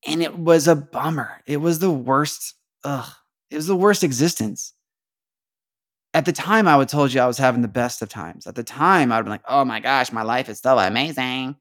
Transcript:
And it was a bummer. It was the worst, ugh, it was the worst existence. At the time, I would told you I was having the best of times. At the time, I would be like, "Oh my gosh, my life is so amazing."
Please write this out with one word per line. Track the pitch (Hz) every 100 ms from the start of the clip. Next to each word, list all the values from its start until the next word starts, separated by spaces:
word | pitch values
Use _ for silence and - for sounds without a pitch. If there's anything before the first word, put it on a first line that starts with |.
| -
And | 156
it | 165 170
was | 165 165 147
a | 156
bummer. | 143 - 147 160 - - -
It | 147
was | 165 160
the | 190
worst, | 147 123 135 151 - - _ _ _
ugh, | 139 139 120 - _ _ _
it | 151
was | 156
the | 185
worst | 196 202
existence. | 165 123 160 - 110 95 - _ _ _ _ _ _ _ _ _ _ _ _ _ _
At | 160 156
the |
time, | - 170 220 196
I | 147
would | 131
told | 143 139
you | 131
I | 127
was | 120
having | 135 120
the | 117
best | 98 120 -
of | 107
times. | 113 82 87 -
At |
the | 123
time, | 113 - 160 185 127
I | 113
would |
be | 104
like, | 104 -
"Oh | 139
my | 131 110
gosh, | 123 135 123
my | 113
life | 110 120 127
is | 104
so | 131 127
amazing." | 95 107 151 139 127 127 131 143